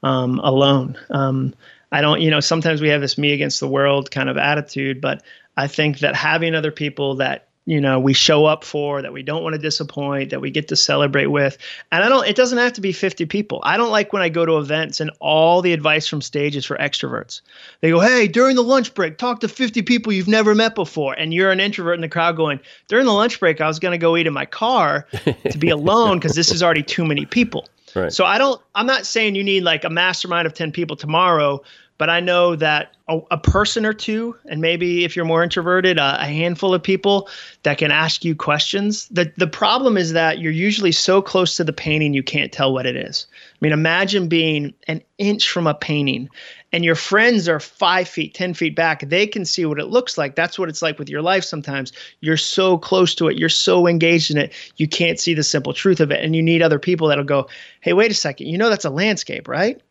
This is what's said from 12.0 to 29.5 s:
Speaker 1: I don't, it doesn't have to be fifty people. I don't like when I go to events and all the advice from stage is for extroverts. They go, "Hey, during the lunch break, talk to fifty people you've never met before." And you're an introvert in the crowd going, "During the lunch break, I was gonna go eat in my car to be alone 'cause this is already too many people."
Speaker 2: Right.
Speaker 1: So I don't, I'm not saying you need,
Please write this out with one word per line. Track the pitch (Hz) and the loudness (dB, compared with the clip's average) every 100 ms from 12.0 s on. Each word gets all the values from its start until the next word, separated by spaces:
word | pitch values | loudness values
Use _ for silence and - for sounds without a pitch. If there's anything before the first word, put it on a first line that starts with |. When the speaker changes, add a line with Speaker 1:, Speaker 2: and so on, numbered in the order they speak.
Speaker 1:
I | 214 | 4
don't, | 262 - | 4 2
it | 208 | 2
doesn't | 254 240 | 2 4
have | 240 | 0
to | 240 | 0
be | 196 | -4
fifty | 185 190 - 160 | -2 -4 -2 -4
people. | 202 208 - | -4 -4 -4
I | - 185 | 0 2
don't | 233 | 2
like | 214 202 | 2 0
when | 208 | 0
I | 175 | 0
go | 160 165 | 0 2
to | 160 | 2
events | 143 151 160 - | 0 -4 -4 -6
and | 151 - | -8 -6
all | 147 156 160 175 | 0 4 6 4
the | 180 | 2
advice | 165 151 156 156 | 0 2 0 0
from | 151 | -6
stage | - 147 147 143 | -6 -2 -2 -4
is | - | -6
for | - | -4
extroverts. | 143 - 135 117 - - _ - - - | -4 -4 -6 -8 -10 -16 _ -20 -20 -2
They | 160 | 2
go, | 170 | 4
"Hey, | 202 254 214 | 4 4 2
during | 233 262 254 | 4 4 4
the | |
lunch | 240 262 247 | 4 2 2
break, | - 170 156 | -4 -4 -4
talk | 247 220 | -6 -4
to | 226 | -6
fifty | - 254 233 | -2 -2 -2
people | 190 240 226 | 0 0 0
you've | 190 180 | -2 2
never | 214 214 214 | 2 4 4
met | 226 220 | 2 0
before." | 165 - 139 | -6 -4 -4
And | 131 160 | -4 -4
you're | 165 190 | 2 2
an | 190 | 2
introvert | 202 208 170 170 | 0 -2 -2 -2
in | |
the | 165 | -2
crowd | 170 170 165 | 0 0 2
going, | 160 139 - - _ | -2 -2 -8 -20 _
"During | 220 262 | 2 4
the | |
lunch | 202 233 - | 4 2 2
break, | 180 151 | 0 2
I | 156 | 0
was | 156 | 0
gonna | 180 175 | -2 0
go | 165 170 | 2 2
eat | 165 | 0
in | |
my | 143 139 | -2 -8
car | - 226 254 160 147 147 101 - 123 - | -4 0 2 2 0 -4 -6 -4 -4 -4
to | 156 | -2
be | 165 | 0
alone | 151 151 214 226 185 | 2 4 4 4 2
'cause | 160 143 | 0 0
this | 165 | 0
is | 175 | 2
already | 175 156 | 2 2
too | 143 - 165 | 0 -2 0
many | 143 147 | 0 -2
people." | - 240 - - _ _ | 0 0 -2 -10 _ _
Speaker 2:
Right. | 98 90 | -4 -4
Speaker 1:
So | - | 0
I | 185 202 | 2 4
don't, | 269 254 _ 196 | 2 0 _ -4
I'm | 233 | 0
not | 262 190 | -2 -2
saying | 226 220 196 | -2 0 0
you | |
need, | 202 | 0